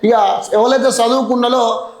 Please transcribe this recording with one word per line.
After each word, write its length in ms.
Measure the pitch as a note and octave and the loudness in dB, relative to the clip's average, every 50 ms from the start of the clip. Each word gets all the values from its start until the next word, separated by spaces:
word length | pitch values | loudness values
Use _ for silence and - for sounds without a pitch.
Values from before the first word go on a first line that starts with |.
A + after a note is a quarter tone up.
| - | 2
ఇక 100 | G#3+ A#3 A3 G3+ F#3+ - - - - - | 2 2 2 2 0 0 -4 -4 -2 0
ఎవరైతే 360 | G#3+ A3+ B3 C4+ C4 B3 C4+ | 0 2 2 2 2 0 0
చదువుకున్నారో 1000 | - - A#3 A#3 B3 C4+ B3+ G#3+ B3 B3 A#3+ A#3+ B3+ B3+ A#3+ A3+ - - - - - - | 0 0 0 0 0 -2 0 -2 -2 0 0 0 0 0 0 -2 -2 -6 -8 -12 -16 -20